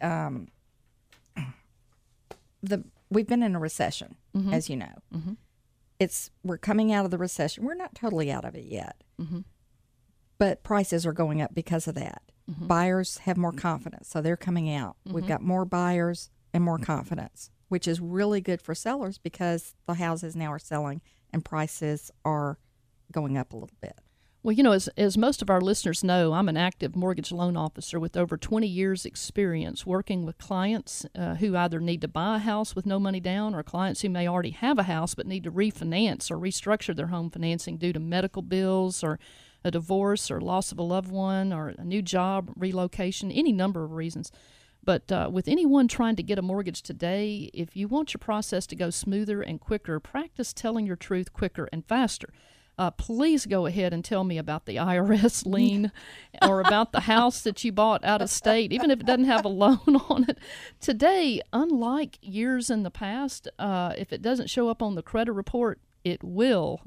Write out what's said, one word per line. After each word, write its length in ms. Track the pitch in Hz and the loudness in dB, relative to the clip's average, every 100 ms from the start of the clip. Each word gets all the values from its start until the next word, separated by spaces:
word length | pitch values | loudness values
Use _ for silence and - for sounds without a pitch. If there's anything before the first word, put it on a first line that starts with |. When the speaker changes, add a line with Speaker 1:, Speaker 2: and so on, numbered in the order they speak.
Speaker 1:
um, 480 | 170 165 151 127 85 _ _ _ _ _ _ _ _ - 131 - _ _ _ _ _ _ _ - _ _ | -4 -2 -4 -6 -12 _ _ _ _ _ _ _ _ -10 -10 -12 _ _ _ _ _ _ _ -20 _ _
the, 220 | 190 196 - _ _ | -4 -4 -4 _ _
we've 180 | 202 214 | 0 2
been 160 | 240 | 2
in 120 | 226 180 | 2 0
a 40 | |
recession, 560 | 156 - - - - - _ 196 | -2 -2 -2 -2 -12 -20 _ -2
Speaker 2:
Mm-hmm. 180 | 196 | 0
Speaker 1:
as 160 | 160 160 | 0 -2
you 80 | 131 | -6
know. 160 | 82 - _ | -8 -14 _
Speaker 2:
Mm-hmm. 200 | 165 165 214 _ _ _ _ _ _ | -10 -8 -10 _ _ _ _ _ _
Speaker 1:
It's, 320 | 190 - - _ | -2 -2 -12 _
we're 140 | 180 175 | -8 -6
coming 360 | - 208 220 | 0 2 4
out 120 | 208 190 | 2 0
of 60 | |
the 60 | 175 | -2
recession. 480 | 180 - 151 - 240 | -4 -2 -4 -2 -6
We're 80 | |
not 220 | 349 370 - | -6 -12 -6
totally 360 | 233 165 147 | -4 -2 -2
out 140 | 131 120 | -4 -8
of 100 | 139 | -12
it 100 | - | -10
yet. 380 | 104 - - _ - | -10 -10 -14 _ -12
Speaker 2:
Mm-hmm. 200 | 160 175 190 _ _ _ _ _ _ _ _ _ | -8 -8 -10 _ _ _ _ _ _ _ _ _
Speaker 1:
But 260 | 202 - | 0 0
prices 420 | - 208 190 170 170 | 0 0 2 0 -2
are 60 | |
going 300 | 156 160 151 | 0 0 0
up 120 | 151 | -2
because 340 | - - 165 160 | -4 -2 -2 -2
of 80 | 143 | -6
that. 260 | - - - _ - | -8 -10 -20 _ -14
Speaker 2:
Mm-hmm. 180 | 156 170 | -10 0
Speaker 1:
Buyers 500 | 170 180 185 185 - | 2 4 2 0 -4
have 180 | - 180 | -2 0
more 140 | 170 | 0
confidence, 580 | - 175 156 - - - | 0 -4 -4 -6 -14 -8
so 120 | 165 | -2
they're 160 | 156 170 | 0 -2
coming 360 | 185 175 156 | -2 -2 -2
out. 220 | 147 113 - 190 | -4 -6 -10 -8
We've 180 | 170 | -6
Speaker 2:
Mm-hmm. 40 | 180 | -2
Speaker 1:
got 140 | 156 | -2
more 240 | 180 185 185 | 0 0 0
buyers 640 | 180 175 175 170 170 - _ _ | 0 2 2 0 -2 -10 _ _
and 100 | 175 | 0
more 160 | 175 165 | 2 0
confidence, 720 | - 151 - 170 - - - _ _ | -2 -4 -2 -8 -8 -14 -20 _ _
which 200 | 180 175 | -4 -2
is 120 | 165 | -4
really 420 | 170 180 208 208 | -4 -2 0 0
good 200 | 185 175 | -2 -4
for 120 | - | -4
sellers 440 | - 226 277 196 202 | -6 -4 -4 -6 -8
because 580 | 170 - 175 170 - - - | -12 -4 -2 -2 -6 -14 -8
the 100 | 170 | -4
houses 400 | 170 165 170 165 | -2 -2 -6 -6
now 180 | 156 | -6
are 60 | 147 | -8
selling 420 | - 151 147 151 - _ _ | -6 -4 -4 -6 -12 _ _
and 100 | 151 | -6
prices 680 | - 156 156 - 151 147 - _ | -4 -4 -4 -4 -4 -4 -8 _
are 340 | 156 151 143 147 _ _ _ _ _ | -2 0 -2 -6 _ _ _ _ _
going 260 | 165 147 135 | -4 -2 -2
up 160 | 123 | -4
a 40 | 113 | -10
little 200 | 113 _ | -16 _
bit. 180 | - - _ _ _ _ | -18 -18 _ _ _ _
Speaker 2:
Well, 100 | 233 | 0
you 100 | 214 | 6
know, 80 | 269 | 8
as, 160 | 190 - - | 8 2 2
as 220 | 202 196 | 2 4
most 240 | 240 277 | 2 2
of 80 | 202 | 4
our 100 | 185 | 4
listeners 420 | 190 208 180 170 | 4 2 0 0
know, 300 | 185 180 165 | 2 4 4
I'm 160 | 165 202 | 4 2
an 80 | 156 | 2
active 380 | 180 - 143 180 | 0 0 -6 -2
mortgage 360 | 185 180 147 | -2 -2 -4
loan 240 | 175 175 170 | -2 -2 0
officer 440 | 156 - - 170 | -4 -6 -8 -6
with 180 | 165 175 | -4 -2
over 200 | 175 156 | -2 -2
twenty 280 | - 220 214 | -2 0 0
years' 400 | 180 190 190 - | 0 0 -2 -6
experience 800 | - - - 196 165 - - 190 | -10 -6 0 0 0 -4 -6 -2
working 400 | 185 - 185 165 | -2 -2 -4 -4
with 140 | - | -8
clients, 640 | - 185 196 220 - - - - | -4 -2 0 -2 -4 -10 -10 -6
uh, 200 | 170 165 | -6 -2
who 200 | 208 180 | 0 2
either 240 | 175 165 | 0 0
need 220 | 170 170 | -2 -2
to 60 | - | -4
buy 300 | 156 185 214 | -2 0 0
a 20 | |
house 360 | 220 214 214 190 | 0 -2 -2 -4
with 120 | 196 | -2
no 100 | 196 | 0
money 220 | 196 190 | 0 -2
down 340 | 180 190 214 | -2 -2 -2
or 80 | 180 | -4
clients 400 | - 175 190 185 | -6 -2 -2 -2
who 80 | 202 | -2
may 180 | 180 175 | 0 0
already 220 | 180 175 | 0 -2
have 300 | 165 240 277 | -2 2 2
a 40 | |
house 300 | 185 160 170 | 2 0 -2
but 140 | - - | -4 -6
need 160 | 190 | -6
to 80 | 175 | -4
refinance 800 | 170 214 - 165 170 220 139 - | 0 0 0 -2 2 2 0 -6
or 80 | 165 | -4
restructure 560 | 185 - 196 214 - 165 | -4 -4 0 0 0 -4
their 120 | 170 | -4
home 220 | 175 165 | -4 -6
financing 480 | 170 165 170 175 165 | -4 -2 -2 -6 -4
due 160 | 175 | -2
to 60 | 160 | -2
medical 420 | 160 175 190 190 | -2 -2 -2 -4
bills 600 | 175 190 190 190 185 180 | -4 0 2 2 0 -2
or 160 | 165 156 - - - _ | -4 -4 -8 -20 -20 _
a 60 | 180 | -4
divorce 640 | 170 165 190 202 208 - | -2 0 2 2 0 -2
or 100 | - | -4
loss 300 | 175 185 196 | -2 -2 -2
of 80 | - | -4
a 20 | |
loved 300 | 170 185 185 | -2 -2 -2
one 420 | 190 190 190 190 | -2 0 0 0
or 220 | 165 151 - | -2 -6 -8
a 80 | 170 | -4
new 160 | 202 | -4
job, 500 | 185 185 185 196 175 - | 0 0 2 0 -4 -6
relocation, 760 | 185 185 180 - 185 - 196 | -2 -2 -2 -2 -4 -4 -4
any 200 | 247 311 | 0 2
number 320 | 202 190 180 | 4 2 0
of 80 | 156 | -6
reasons. 400 | 160 165 165 156 - _ - _ _ | -6 -6 -6 -12 -16 _ -20 _ _
But, 280 | - 180 - | 0 0 0
uh, 180 | 190 80 | -2 0
with 160 | 185 - | -2 2
anyone 400 | 311 311 277 240 | 4 6 6 6
trying 280 | - 226 208 | 4 2 2
to 80 | |
get 160 | 170 196 | 0 -2
a 20 | |
mortgage 400 | 185 190 185 170 | 0 -2 -4 -8
today, 720 | - 156 170 196 208 208 - | -12 -6 -2 0 -2 -4 -8
if 220 | - 165 190 | -8 -8 -6
you 120 | 208 | -2
want 240 | 277 311 | -2 -2
your 60 | - | -6
process 480 | - 214 208 185 - | -2 -2 0 -4 -4
to 100 | 165 | -4
go 140 | 175 | -4
smoother 540 | - - 196 214 202 | -2 -2 -2 -2 -4
and 180 | - 160 | -4 -8
quicker, 380 | - 208 - 156 | -4 -4 -2 -6
practice 520 | - 269 330 - 240 | -4 -6 -6 -6 -8
telling 360 | - 226 226 208 | -4 -4 -2 -2
your 80 | 175 | -4
truth 360 | - 185 185 | -4 -4 -4
quicker 380 | - 190 - 156 | -4 -4 -4 -6
and 140 | 160 - | -8 -2
faster. 480 | 233 240 - - - _ _ _ - | 2 2 -2 -12 -18 _ _ _ -2
Uh, 120 | 180 | -2
please 560 | - - 233 311 302 202 | -2 -4 2 4 4 2
go 220 | 190 165 | 0 2
ahead 260 | 180 - | 0 0
and 100 | 170 | -2
tell 200 | - 202 | -2 -2
me 160 | 185 160 | 0 -2
about 260 | 156 151 - | -4 -6 -4
the 140 | 104 | -2
I 180 | 175 180 | 2 2
R 160 | 202 | 4
S 320 | 214 233 - 185 | 6 6 4 0
Speaker 1:
<laughs> 0 | |
Speaker 2:
lien 460 | 196 233 202 208 - - - - - | 4 4 4 0 -4 -18 -20 -20 2
or 200 | 381 381 | 4 6
about 320 | 190 208 233 | 6 6 4
the 80 | - | 0
house 400 | 208 220 240 - | 4 6 6 2
that 220 | 226 202 | -4 -2
you 80 | 233 | -2
bought 320 | 202 220 202 | 4 4 4
out 200 | - 208 | 2 2
of 60 | 220 | 2
state, 420 | - - 220 220 | 0 4 4 2
even 160 | - 330 | 2 4
if 120 | 262 | 4
it 40 | 214 | 4
doesn't 200 | 247 262 | 4 6
have 200 | 226 208 | 4 2
a 40 | |
loan 280 | 190 202 262 - | 6 6 8 8
<laughs> 220 | 277 - | 6 6
on 160 | 285 247 | 4 4
it. 120 | - - - - - | 2 -8 -16 -16 -6
Today, 640 | - 220 302 381 302 214 - | -2 6 6 6 4 0 -2
unlike 640 | 233 330 277 233 277 302 - | 0 2 2 2 0 -2 -8
years 480 | 196 196 240 254 233 | -8 -2 0 0 0
in 100 | 220 | 0
the 80 | 190 | -2
past, 580 | - 196 233 277 - - - | -4 -6 -4 -4 -6 -14 -6
uh, 340 | 202 185 175 - | -2 0 -2 -4
if 140 | 196 | -6
it 120 | - | -4
doesn't 260 | 220 254 - | 0 0 0
show 200 | 262 233 | 0 0
up 120 | 226 | 0
on 140 | 220 180 | -2 -4
the 80 | |
credit 300 | - 226 233 | -2 0 0
report, 460 | 202 - 247 233 - _ _ | -2 -2 0 0 -2 _ _
it 200 | 175 175 | -4 -4
will 580 | 180 180 254 208 147 156 | -4 2 4 4 2 -4